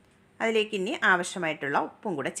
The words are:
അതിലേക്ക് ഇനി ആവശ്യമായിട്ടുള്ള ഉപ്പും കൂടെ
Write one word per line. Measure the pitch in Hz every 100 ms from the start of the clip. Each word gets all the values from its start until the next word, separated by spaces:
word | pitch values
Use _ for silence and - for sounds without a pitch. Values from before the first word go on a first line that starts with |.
| _ _ _ -
അതിലേക്ക് | 226 220 214 202
ഇനി | 190 320 208
ആവശ്യമായിട്ടുള്ള | 180 170 190 160 151 139 160 320
ഉപ്പും | - 214 143
കൂടെ | 135 -